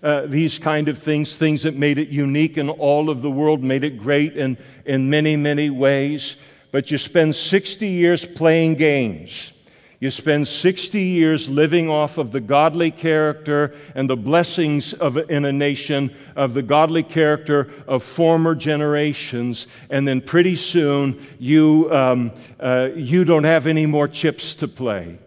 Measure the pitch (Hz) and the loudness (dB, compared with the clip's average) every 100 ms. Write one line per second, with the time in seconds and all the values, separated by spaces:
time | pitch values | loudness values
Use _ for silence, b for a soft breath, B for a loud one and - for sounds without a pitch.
0 | 151 147 143 143 160 - 156 151 147 135 | 0 -2 -2 -2 -2 -2 -2 0 -2 -4
1 | - 151 147 - 160 151 156 139 147 156 | -2 -2 -2 -2 0 0 -2 0 0 0
2 | 147 143 139 143 160 160 143 160 143 147 | -2 -2 -2 0 0 0 -6 -2 0 2
3 | 156 139 143 135 151 151 131 135 147 123 | 0 -2 -4 0 0 0 0 -2 -2 -6
4 | 110 143 156 147 135 123 B B - 135 | -2 0 0 -2 -4 -4 B B -4 -2
5 | 135 151 156 151 147 147 151 135 135 139 | 2 2 2 0 0 0 -2 0 2 2
6 | 139 147 - - b b b 139 139 147 | -2 -4 -10 -16 b b b -6 -4 -6
7 | - 175 156 151 - 190 196 - 214 180 | 0 2 2 0 0 0 -2 -8 -4 2
8 | 170 175 - - 160 160 160 156 156 143 | 2 2 -2 0 2 4 2 2 2 2
9 | 117 82 82 - - _ b b b b | -2 -6 -14 -18 -18 _ b b b b
10 | 131 - 160 147 139 - 180 190 - 208 | -6 -4 0 0 0 0 0 0 -6 -2
11 | 185 180 160 156 156 139 156 170 165 151 | 0 2 2 2 -2 0 2 2 0 0
12 | 147 165 127 131 107 143 160 160 165 156 | -2 -4 -4 -6 0 2 4 2 -2 -2
13 | 165 156 151 151 156 147 147 B B 135 | 0 2 0 -2 -2 0 -2 B B -6
14 | 135 127 110 165 170 - 156 147 - - | -2 -2 2 2 2 -2 0 -2 -4 -4
15 | 151 131 160 151 143 139 143 139 - 143 | -2 -2 -2 -2 0 0 -2 -4 -4 -2
16 | 139 B B - 135 120 117 147 156 165 | -2 B B -4 -2 -2 0 2 4 0
17 | 156 165 151 151 151 147 139 B B 131 | -2 0 2 0 0 -2 -2 B B -4
18 | - - 165 165 160 160 151 147 151 147 | -4 0 2 4 2 0 -2 -2 0 0
19 | 151 139 - 120 120 117 - B B 139 | -2 -4 -8 -6 -6 -8 -12 B B -2
20 | 139 131 131 165 180 165 - 175 147 143 | 0 -2 0 2 2 0 -2 0 2 0
21 | 139 131 B B 127 156 156 156 160 151 | -2 -4 B B 2 4 6 4 4 2
22 | 131 127 120 110 B B 131 127 131 165 | 2 2 -2 -8 B B -2 0 -2 -4
23 | 127 175 170 160 151 160 143 160 151 147 | 0 2 4 4 4 2 2 0 2 2
24 | 147 - 160 - - - 143 - 123 101 | 0 0 -2 -2 -12 -8 -8 -6 -4 -4
25 | 85 85 | -8 -16